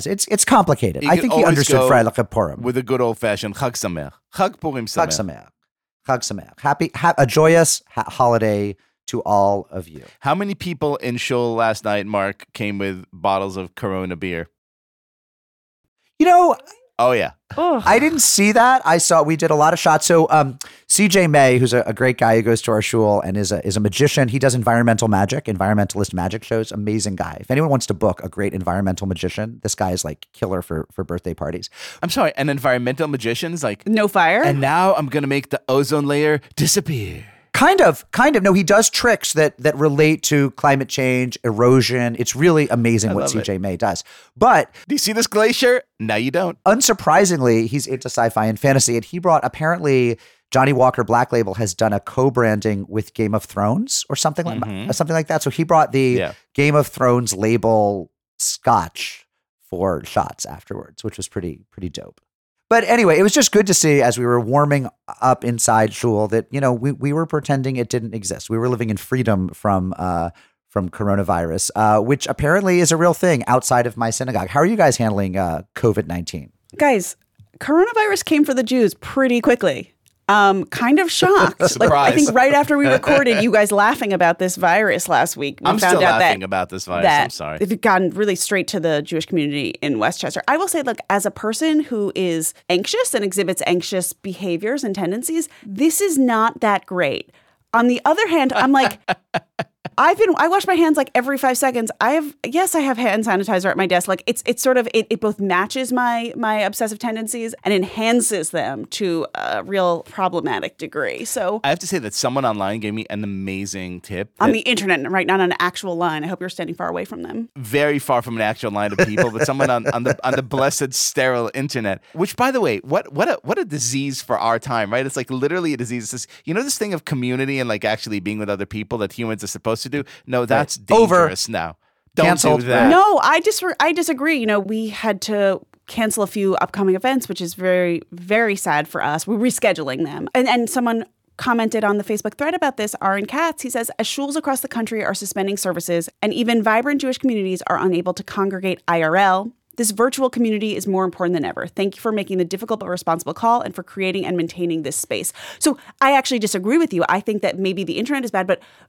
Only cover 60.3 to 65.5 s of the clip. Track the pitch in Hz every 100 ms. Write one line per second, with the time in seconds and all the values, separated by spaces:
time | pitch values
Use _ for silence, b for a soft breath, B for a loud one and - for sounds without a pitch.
60.3 | - - 85 - - - - 110 - 95
61.3 | - 87 71 _ - 92 - 50 - _
62.3 | _ _ _ - 233 202 240 208 160 202
63.3 | 302 247 202 202 180 160 143 123 120 123
64.3 | 120 110 135 147 143 127 - - - 127
65.3 | 127 120